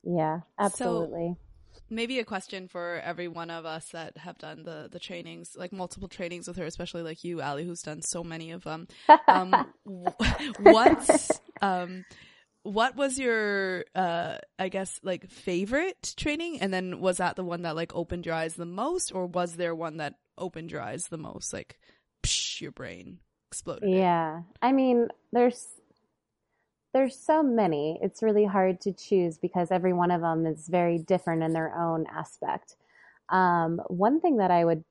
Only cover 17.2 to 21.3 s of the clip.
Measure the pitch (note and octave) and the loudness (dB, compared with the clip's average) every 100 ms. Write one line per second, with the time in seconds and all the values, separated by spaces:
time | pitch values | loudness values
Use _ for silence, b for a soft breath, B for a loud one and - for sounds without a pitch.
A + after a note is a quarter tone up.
17.2 | F3 - F3+ E3+ E3+ D#3 E3+ - E3+ F3 | -2 -4 -6 -6 -6 -6 -6 -6 -6 -8
18.2 | E3+ E3 D#3+ E3 E3+ F3+ C4 F4+ - F#3+ | -4 -4 -4 -6 -10 -6 -4 -4 -4 -6
19.2 | F3+ F3+ F3 E3 E3+ E3 E3 D#3+ D3 - | -4 -2 -4 -4 -6 -4 -8 -6 -8 -10
20.2 | _ - F#3 E3 E3 D#3 G2+ C#3 - D#3+ | _ -12 -10 -10 -10 -10 -8 -8 -10 -10
21.2 | F#2 | -12